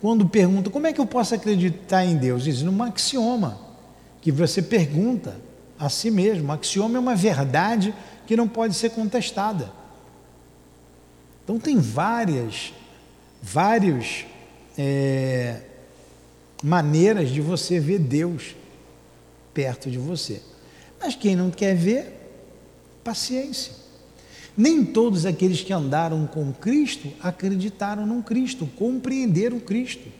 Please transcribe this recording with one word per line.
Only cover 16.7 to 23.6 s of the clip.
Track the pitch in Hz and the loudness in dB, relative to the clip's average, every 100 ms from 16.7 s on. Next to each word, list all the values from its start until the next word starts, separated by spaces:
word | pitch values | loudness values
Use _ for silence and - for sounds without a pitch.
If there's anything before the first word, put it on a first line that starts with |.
| 175 151 151 190 214 147 | 2 4 6 6 4 2
de | 135 | 0
você | 151 180 - 175 | 0 -2 0 0
ver | 147 196 | 2 0
Deus | 147 139 170 165 - - - - - - - - - - - | 2 2 0 -4 -10 -18 -20 -20 -20 -20 -20 -20 -20 -20 -10
perto | - 135 123 139 | -4 -4 -4 -6
de | 123 | -6
você. | 135 175 - 98 - - - - - - | -6 -6 -6 -10 -14 -20 -20 -20 -20 -8
Mas | 330 247 | -8 0
quem | 208 185 | 2 2
não | 180 | 2
quer | 170 196 185 | 0 0 2
ver, | 170 247 - - - - - - - - - - | 2 2 -2 -14 -20 -20 -20 -20 -20 -20 -20 -14
paciência. | - 220 - 254 277 269 | -10 -6 -4 -4 -4 -8